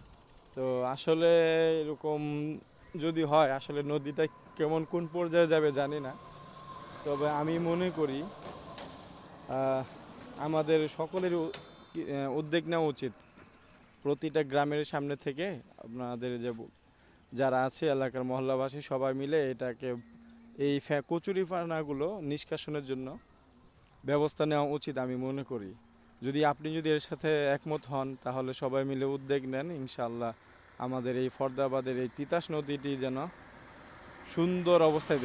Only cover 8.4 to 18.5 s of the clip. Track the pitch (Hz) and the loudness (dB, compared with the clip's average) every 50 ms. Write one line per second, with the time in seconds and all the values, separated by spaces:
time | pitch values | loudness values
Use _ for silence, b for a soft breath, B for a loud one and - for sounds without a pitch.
8.4 | - - - - - - - - - - - - - - - - - - - - | -14 -14 -14 -14 -14 -16 -14 -14 -14 -14 -16 -16 -18 -18 -18 -18 -18 -20 -18 -14
9.4 | - - 127 131 135 135 135 131 131 - - - - - - - - - - - | -8 -4 -2 0 0 2 0 0 -2 -6 -10 -16 -18 -18 -18 -16 -16 -14 -10 -6
10.4 | 143 156 160 156 156 156 160 156 156 147 - - 160 156 185 185 185 180 175 170 | -2 0 0 2 4 4 4 4 4 2 -2 -4 -4 -2 -2 -2 0 0 0 0
11.4 | 160 165 - - - - - - - - - 165 - - 139 139 139 135 127 151 | -2 -2 -6 -10 -12 -16 -18 -20 -18 -12 -8 -8 -6 -4 -4 -4 -2 -2 -2 -4
12.4 | 156 147 160 170 151 160 170 165 160 151 135 - 139 120 - - - - - - | -2 0 0 0 0 0 0 2 2 0 0 -2 -4 -6 -6 -8 -18 -20 -20 -20
13.4 | - - - - - - - - - - - - - 143 143 135 160 156 143 156 | -20 -20 -20 -20 -20 -20 -20 -20 -20 -20 -14 -4 -2 0 0 0 0 0 0 0
14.4 | 151 135 135 147 143 147 147 151 147 - - 147 143 143 143 135 - 147 131 147 | 0 2 2 2 4 4 2 0 -2 -2 -2 -2 -2 -2 -4 -4 -4 -6 -4 -4
15.4 | 180 202 170 120 - - - - - 117 117 127 123 120 123 117 123 123 123 120 | -4 -4 -6 -8 -12 -16 -18 -16 -14 -12 -8 -8 -6 -6 -6 -4 -4 -4 -4 -4
16.4 | 117 123 117 113 117 - - _ b b b b b b b b b _ - 120 | -4 -4 -6 -6 -10 -14 -18 _ b b b b b b b b b _ -2 0
17.4 | 135 131 127 127 131 131 - - 160 156 139 135 135 127 131 127 127 127 127 131 | 2 4 4 4 2 0 0 0 0 2 2 2 0 -2 -2 -2 -2 -2 -2 0
18.4 | 131 131 | 0 0